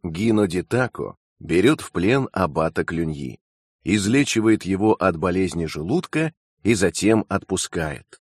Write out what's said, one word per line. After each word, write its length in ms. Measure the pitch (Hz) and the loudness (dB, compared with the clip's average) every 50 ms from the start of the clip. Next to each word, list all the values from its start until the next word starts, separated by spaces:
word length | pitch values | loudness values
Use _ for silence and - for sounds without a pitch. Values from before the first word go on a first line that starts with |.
| - | -8
Гино 460 | 87 80 82 107 117 110 107 104 92 | -8 -4 -2 0 2 4 4 2 2
Дитако 640 | 80 90 85 _ - 120 127 113 _ - - 50 - _ _ _ _ _ | 0 -4 -4 _ -2 -2 -2 -2 _ -8 -10 -10 -10 _ _ _ _ _
берет 420 | - 78 80 90 95 127 160 - | -6 0 2 4 4 4 4 2
в 120 | - - _ | -4 -8 _
плен 360 | 90 85 101 127 139 131 - - | -2 0 2 2 2 0 -2 -2
аббата 520 | - 92 82 69 80 78 80 - - 82 | -2 -2 0 0 -2 -2 -2 -2 -4 -6
Клюньи, 540 | - 85 82 82 80 76 71 69 62 58 - _ _ _ _ _ _ _ _ _ | -4 -4 -4 -4 -4 -6 -8 -10 -12 -12 -14 _ _ _ _ _ _ _ _ _
излечивает 800 | - 98 107 95 104 117 139 143 - - 113 107 113 110 104 - | -2 0 0 2 2 2 2 2 2 0 2 4 4 2 2 2
его 300 | 90 95 95 101 110 107 | -2 -2 2 2 2 2
от 220 | - 87 95 85 | 4 2 0 0
болезни 500 | 80 80 92 87 92 95 87 78 85 82 | 2 -2 -2 0 0 0 -2 -2 -4 -6
желудка 640 | 78 - 78 78 87 127 180 175 - - 156 160 156 _ _ _ _ _ _ _ | -4 -6 -8 -4 -2 -2 -2 -2 -2 -4 -4 -4 -4 _ _ _ _ _ _ _
и 100 | 101 117 | 0 0
затем 500 | 98 95 90 82 - 90 104 113 110 - _ | 2 2 0 0 0 2 2 2 2 2 _
отпускает. 920 | 95 98 - _ 92 90 - - - 90 82 78 71 - - _ - _ _ _ | -4 -4 -2 _ -4 -4 -4 -6 -6 -6 -6 -6 -8 -12 -16 _ -20 _ _ _